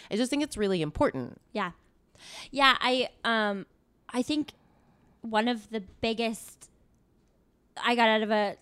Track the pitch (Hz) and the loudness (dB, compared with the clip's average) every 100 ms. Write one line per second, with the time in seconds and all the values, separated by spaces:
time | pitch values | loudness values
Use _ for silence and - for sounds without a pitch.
0 | - 202 247 285 294 214 196 185 151 - | -6 -2 0 -2 -4 -2 0 0 0 0
1 | 294 131 123 - _ 214 180 - _ _ | 0 0 -8 -12 _ -6 -6 -10 _ _
2 | _ - - - - 262 269 247 247 254 | _ -20 -20 -18 -8 4 4 4 2 2
3 | - - 233 226 208 196 - _ _ _ | 0 -4 0 2 2 -2 -8 _ _ _
4 | - 247 254 302 - - _ _ _ _ | -8 -4 -2 -2 -4 -10 _ _ _ _
5 | _ _ 226 214 233 233 - 220 185 - | _ _ -4 0 0 -2 -6 -10 -10 -4
6 | 226 220 226 214 - - - _ _ _ | -2 0 -2 -4 -12 -20 -20 _ _ _
7 | _ _ _ _ _ _ _ - 233 240 | _ _ _ _ _ _ _ -4 0 4
8 | 226 214 214 214 202 - | 4 4 2 2 0 -4